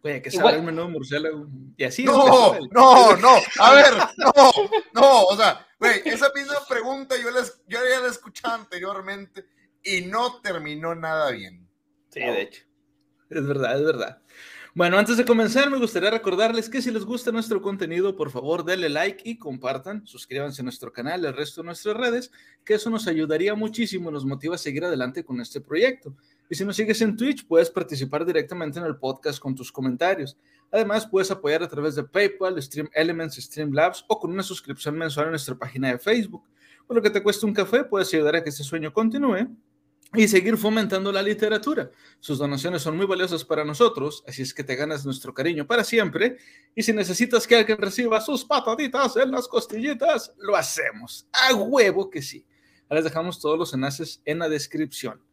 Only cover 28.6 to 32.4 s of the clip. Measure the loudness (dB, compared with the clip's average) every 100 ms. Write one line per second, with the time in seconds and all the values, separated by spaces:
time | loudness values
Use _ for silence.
28.6 | -10 -8 -8 -6 -8 -6 -8 -8 -8 -10
29.6 | -10 -8 -6 -2 -2 -2 -6 -14 _ _
30.6 | _ -2 0 -4 -2 -2 -2 -4 -2 -2
31.6 | -2 -4 -4 -4 -4 0 0 0